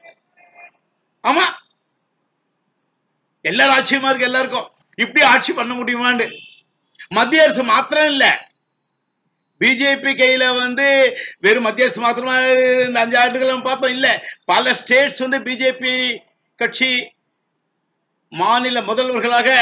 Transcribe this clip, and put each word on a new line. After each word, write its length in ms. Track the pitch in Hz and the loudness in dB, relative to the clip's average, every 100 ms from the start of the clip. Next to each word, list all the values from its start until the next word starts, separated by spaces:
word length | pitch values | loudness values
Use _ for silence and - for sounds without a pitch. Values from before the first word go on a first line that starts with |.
| 679 _ _ _ _ - - _ _ _ _ _ | -20 _ _ _ _ -20 -20 _ _ _ _ _
ஆமா, 220 | 226 311 359 - _ _ _ _ _ _ _ _ _ _ _ _ _ _ _ _ _ _ 156 | 0 0 0 -4 _ _ _ _ _ _ _ _ _ _ _ _ _ _ _ _ _ _ -4
எல்லாரும் 300 | 214 269 269 | 0 2 2
ஆச்சரியமா 340 | - 277 269 | 0 -2 0
இருக்கு 180 | 254 247 | 0 0
எல்லாருக்கும், 380 | 254 254 247 220 _ _ - | -2 -2 -6 -10 _ _ -8
இப்படி 260 | 233 302 277 | -4 2 4
ஆட்சி 220 | 254 - - | 4 0 -4
பண்ண 140 | 233 247 | -6 -6
முடியுமான்னு. 480 | 240 240 247 240 190 - - - _ _ _ - - 202 | -6 -2 -2 -2 -4 -8 -20 -20 _ _ _ -20 -4 0
மத்திய 300 | 240 320 302 | 2 4 4
அரசு 160 | 220 240 | 4 0
மாத்திரம் 400 | 226 269 302 302 | 0 2 0 0
இல்ல, 120 | 277 220 127 - _ _ _ _ _ _ _ _ _ _ _ | 2 2 0 -6 _ _ _ _ _ _ _ _ _ _ _
பி 100 | 226 247 | 0 2
ஜே 100 | 277 277 | 0 0
பி 80 | 277 | -2
கையில 320 | 262 254 262 254 247 | 0 2 2 0 0
வந்து 260 | 247 247 277 269 254 240 - - 190 | -2 0 2 4 2 0 -12 -2 0
வெறும் 220 | 226 226 | 2 0
மத்திய 200 | 202 254 | 0 -2
அரசு 180 | 220 233 | 0 -2
மாத்திரமா 320 | 233 254 254 254 254 254 254 254 | -2 -2 0 2 2 2 2 0
இந்த 140 | 247 | 0
அஞ்சு 160 | 226 247 | 0 2
ஆண்டுகள் 340 | 247 254 262 | 2 0 -2
நம்ம 160 | 254 254 | -2 -4
பார்த்தோம் 260 | 262 254 262 | -2 -2 0
இல்ல, 100 | 262 208 - - - | -2 -2 -6 -10 -2
பல 280 | 196 254 240 | 0 0 -2
ஸ்டேட்ஸ் 420 | - 247 285 - 262 | 0 2 2 -2 -4
வந்து 140 | 262 233 | -4 -6
பி 80 | 254 | -4
ஜே 80 | 262 254 | -4 -2
பி 120 | 254 254 254 220 - _ _ - | -4 -2 -4 -6 -14 _ _ -8
கட்சி 340 | 233 - 262 247 - _ _ _ _ _ _ _ _ _ _ _ _ | -8 -2 -2 -2 -6 _ _ _ _ _ _ _ _ _ _ _ _
மாநில 480 | 160 196 240 247 247 | -4 0 0 0 -4
முதல்வர்களாக 680 | 196 226 254 240 233 240 240 254 | -2 -2 -2 -2 0 0 2 2